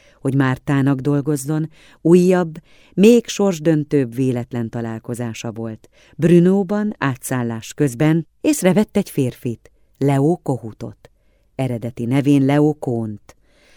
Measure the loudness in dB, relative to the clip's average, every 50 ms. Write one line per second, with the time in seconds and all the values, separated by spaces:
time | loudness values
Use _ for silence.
0 | _ _ _ _ -6 -2 0 0 0 0 -2 -4 -2 -2 0 0 2 0 0 0
1 | -2 -2 -2 -2 -2 -2 -4 -4 -4 -4 -4 -4 -4 -6 _ _ -20 -20 -14 _
2 | 2 6 6 6 6 6 2 2 0 -2 -6 -16 -20 _ _ _ _ _ 0 4
3 | 6 6 6 6 4 0 -4 -2 -2 -2 -2 0 0 0 0 0 0 0 0 0
4 | 0 -2 -2 -2 -2 -2 -2 -4 -6 -8 -8 -8 -8 -6 -6 -8 -8 -8 -10 -12
5 | -10 -10 -10 -8 -8 -10 -10 -10 -12 -12 -10 -10 -10 -12 -12 -14 _ -20 _ _
6 | _ _ -8 -2 2 6 6 6 6 6 4 2 0 -2 -4 -4 -4 -4 -6 -4
7 | -6 -6 -6 -6 -8 -6 -6 -4 -4 -6 -6 -8 -12 -12 -4 -2 -2 -2 0 0
8 | 0 2 2 0 -2 _ _ _ -2 -2 0 2 2 2 2 2 0 0 -2 -4
9 | -4 -4 -2 -2 -2 -2 -4 -6 -8 -10 -10 -10 _ -20 _ _ _ _ _ -2
10 | 0 0 2 2 2 0 0 -2 -2 -6 -6 -6 -6 -12 -14 -12 -14 -14 -14 _
11 | _ -20 _ _ _ _ _ _ _ _ _ -6 -4 -4 -4 -6 -8 -8 -8 -6
12 | -4 -2 0 0 2 2 4 4 4 2 2 2 2 2 0 -2 -4 -4 -4 -4
13 | -4 -6 -8 -12 _ _ -20 _ _ _ _ _ _ _ _